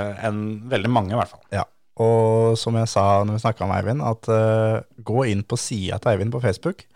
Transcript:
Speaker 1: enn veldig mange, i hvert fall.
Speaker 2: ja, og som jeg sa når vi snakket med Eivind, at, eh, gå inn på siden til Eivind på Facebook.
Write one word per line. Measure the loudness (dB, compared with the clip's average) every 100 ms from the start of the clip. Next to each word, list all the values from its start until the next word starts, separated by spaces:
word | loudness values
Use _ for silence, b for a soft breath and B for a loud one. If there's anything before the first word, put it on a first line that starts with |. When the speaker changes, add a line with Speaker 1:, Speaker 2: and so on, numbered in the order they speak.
| -4 -4 -4
Speaker 1:
enn | -4 -6 -8 -4
veldig | -2 0
mange, | 0 0
i | -2
hvert | -4
fall. | -8 _
Speaker 2:
ja, | -6 -6 _ _ 0
og | 2 4 4 4 2 2
som | 0 0
jeg | 0
sa | 2 4 4
når | 2 0
vi |
snakket | -2 -2 -2
med | -2
Eivind, | -2 -2
at, | -2 -4 0
eh, | 2 4 2 2 -2 -6 -14
gå | -2 0 0
inn | -2
på | -2 -6
siden | -4 -4 -4 -2
til | 0
Eivind | 0 0
på | -2
Facebook. | -2 -2 -4 -8 -12